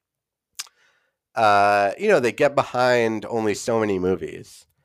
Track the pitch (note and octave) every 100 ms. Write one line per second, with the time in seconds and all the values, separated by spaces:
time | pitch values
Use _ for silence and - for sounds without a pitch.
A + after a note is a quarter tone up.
0 | _ _ _ _ _ - - _ _ _
1 | _ _ _ - A2 G2+ G2+ G2+ G2+ -
2 | G#3+ F3+ A#2+ G#2 C#3+ C3+ C3+ B2 B2+ B2
3 | A2+ A2 G#2 A2+ A2 F#2+ - A2+ G#2+ F#2+
4 | F2+ F2+ D#2+ E2+ - - _ _